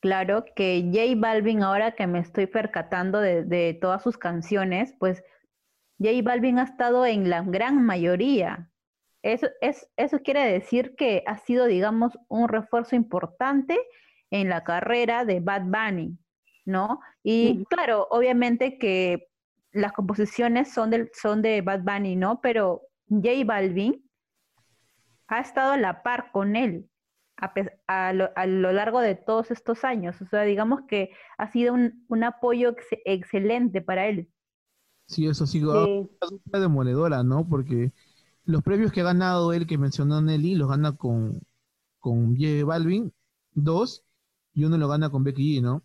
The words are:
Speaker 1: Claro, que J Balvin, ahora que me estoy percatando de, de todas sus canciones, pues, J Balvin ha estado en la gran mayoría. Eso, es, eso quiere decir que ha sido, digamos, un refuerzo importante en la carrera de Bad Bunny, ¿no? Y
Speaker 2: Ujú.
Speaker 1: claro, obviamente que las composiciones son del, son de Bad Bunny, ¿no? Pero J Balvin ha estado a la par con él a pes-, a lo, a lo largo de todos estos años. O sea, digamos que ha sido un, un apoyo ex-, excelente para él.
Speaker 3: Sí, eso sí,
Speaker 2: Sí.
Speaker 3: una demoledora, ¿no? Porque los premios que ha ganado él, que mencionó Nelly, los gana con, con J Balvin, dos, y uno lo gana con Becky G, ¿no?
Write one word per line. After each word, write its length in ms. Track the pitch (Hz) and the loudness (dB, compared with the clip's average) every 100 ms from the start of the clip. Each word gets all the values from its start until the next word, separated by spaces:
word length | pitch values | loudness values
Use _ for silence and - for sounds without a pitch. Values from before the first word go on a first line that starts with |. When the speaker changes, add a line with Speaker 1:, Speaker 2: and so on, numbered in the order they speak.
Speaker 1:
Claro, 440 | 196 190 185 208 226 - | 0 -2 0 -2 -2 -4
que 320 | 190 180 175 | 0 0 0
J 280 | 190 233 240 | 2 2 2
Balvin, 420 | 226 220 214 220 | 2 2 2 2
ahora 300 | 196 196 220 | 2 2 0
que 140 | 226 190 | -2 -2
me 140 | 175 | -2
estoy 260 | 170 - 190 | -2 -2 -2
percatando 760 | 220 214 180 160 185 185 202 | -2 -4 -6 -6 -4 -2 0
de, 240 | 202 175 | 2 2
de 320 | 165 175 170 165 | 0 0 0 0
todas 240 | 185 190 | -2 0
sus 140 | 247 226 | -2 -4
canciones, 800 | 175 170 165 208 190 180 262 - | -4 -6 -2 -2 0 -2 -4 -2
pues, 240 | 185 180 - _ _ _ _ _ _ _ | -2 -2 -10 _ _ _ _ _ _ _
J 120 | 202 247 | 0 0
Balvin 360 | 233 247 247 247 | 0 0 2 2
ha 40 | |
estado 400 | 254 - 240 247 254 | 0 -2 0 2 2
en 220 | 214 185 | 2 0
la 140 | 170 | 0
gran 420 | 190 185 240 277 | -2 -2 2 4
mayoría. 840 | 233 185 170 180 247 269 170 - 170 _ _ _ _ _ | 4 2 0 2 2 2 0 -4 -14 _ _ _ _ _
Eso, 260 | - 226 262 - | -4 -2 -2 -2
es, 260 | 262 285 - - | -4 -4 -10 -4
eso 240 | 285 294 | -2 -2
quiere 300 | 277 285 262 | 0 0 2
decir 440 | 185 190 240 254 - | 0 0 -2 -2 -2
que 260 | 277 196 - | 0 0 -2
ha 100 | 214 | -10
sido, 280 | - 247 247 | -2 2 2
digamos, 520 | 180 202 226 233 - _ | 2 2 2 0 -2 _
un 200 | 214 233 | 0 0
refuerzo 480 | 220 214 240 233 254 | 0 0 -2 0 0
importante 840 | 226 180 175 - 262 277 269 349 494 - _ _ _ | 0 -2 -6 -4 0 0 0 -2 -2 -12 _ _ _
en 180 | 202 190 | -2 0
la 160 | 175 | -2
carrera 600 | - 170 180 240 233 233 240 | -2 -4 0 0 0 0 0
de 140 | 185 | 0
Bad 240 | 175 196 | 0 -2
Bunny, 520 | 185 208 220 185 165 170 _ _ _ _ | -2 -2 -2 -4 -6 -10 _ _ _ _
¿no? 360 | - 190 202 262 - _ | -4 -2 -2 -4 -8 _
Y 280 | - 226 233 226 | 0 4 4 2
Speaker 2:
Ujú. 80 | 190 | -2
Speaker 1:
claro, 380 | 349 302 214 190 | -2 0 0 0
obviamente 680 | 233 254 247 247 240 262 262 | 2 2 2 2 0 -2 -2
que 500 | 233 185 185 175 - _ _ _ _ | -2 0 0 -2 -6 _ _ _ _
las 200 | 202 208 | -4 -4
composiciones 800 | - 190 208 208 - 240 233 277 | -2 -4 -2 -2 0 0 2 0
son 160 | - 220 | -2 0
del, 200 | 226 226 | 0 -2
son 300 | - 220 214 | -4 -2 0
de 180 | 220 214 | 2 0
Bad 200 | 185 196 | 0 -2
Bunny, 340 | 185 202 196 185 | -2 -4 -2 0
¿no? 240 | 185 240 | 0 0
Pero 420 | 254 233 196 170 - _ _ | 0 0 0 -2 -8 _ _
J 180 | 208 202 254 | 0 2 0
Balvin 580 | 226 214 190 180 208 - _ _ _ _ _ _ _ _ _ _ _ _ _ | 0 0 0 0 -2 -2 _ _ _ _ _ _ _ _ _ _ _ _ _
ha 120 | 220 | -6
estado 320 | 262 - 269 | -4 0 2
a 40 | 277 | 2
la 260 | 202 180 | 0 -2
par 300 | - 247 - | -4 -6 -4
con 240 | 196 202 214 | -4 0 0
él 320 | 254 170 - _ _ _ _ - | 0 -4 -12 _ _ _ _ -12
a 180 | 190 | -8
pes-, 180 | - 196 - - | -4 -6 -8 -6
a 260 | 190 185 | -2 0
lo, 180 | 185 185 - | 0 -2 -2
a 100 | 185 | -2
lo 260 | 190 185 | 0 2
largo 280 | 190 214 240 | 2 0 0
de 140 | 233 | 0
todos 360 | 185 - 220 226 | -2 -2 -2 -2
estos 340 | 240 - 226 | -6 -4 -4
años. 360 | 269 240 175 180 | -2 -4 -6 -10
O 60 | 185 | -4
sea, 160 | 208 | 0
digamos 380 | 208 202 220 277 - | 0 0 0 -2 -2
que 220 | 208 190 - - - | -4 -4 -8 -20 -10
ha 120 | 208 | -4
sido 240 | 233 240 | 0 2
un, 300 | 247 240 - _ | 2 0 -2 _
un 160 | 226 | -2
apoyo 460 | 226 240 247 240 240 | -2 -2 0 2 0
ex-, 300 | 233 - 220 | -2 -8 -8
excelente 760 | - 190 180 196 196 233 240 180 | -2 -4 -2 -2 0 2 0 -2
para 260 | 170 185 202 | -2 -2 0
él. 200 | 202 175 _ _ _ _ _ _ _ _ | -2 -6 _ _ _ _ _ _ _ _
Speaker 3:
Sí, 200 | - 156 | -2 0
eso 200 | 151 147 | 0 0
sí, 140 | 165 | 0
Speaker 2:
Sí. 60 | 151 | 2
Speaker 3:
una 960 | 151 208 202 196 _ 175 196 - 196 | 4 4 0 -4 _ -8 -8 -6 0
demoledora, 600 | 190 143 127 127 165 143 | 2 2 2 0 0 0
¿no? 260 | 123 135 165 | 0 0 0
Porque 440 | 147 135 120 120 - _ _ _ _ | -2 0 -2 -2 -4 _ _ _ _
los 180 | - 160 | -2 0
premios 300 | - 202 220 | 2 2 2
que 80 | 190 | 0
ha 40 | |
ganado 480 | 175 180 185 180 170 | 2 2 2 2 0
él, 140 | 170 165 | 0 -2
que 120 | 156 | -2
mencionó 420 | 139 - 143 151 | -2 0 0 2
Nelly, 340 | 156 156 160 | 2 2 0
los 140 | 190 139 | 0 0
gana 280 | 135 151 143 | 0 0 -2
con, 440 | 127 117 110 - - _ _ _ _ _ | -2 -2 -2 -6 -12 _ _ _ _ _
con 380 | 127 117 117 123 | -2 0 2 2
J 280 | 156 147 | 2 0
Balvin, 480 | 147 165 165 190 220 - _ _ _ | 0 0 0 0 -4 -10 _ _ _
dos, 520 | - 147 165 254 - _ _ _ _ _ | -2 0 0 -2 -6 _ _ _ _ _
y 100 | - | -2
uno 120 | 151 165 | 2 2
lo 100 | 147 | 2
gana 220 | 147 156 | 0 0
con 140 | 139 | 0
Becky 340 | 139 135 147 143 | 0 0 0 2
G, 40 | |
¿no? 200 | 120 135 | 0 -2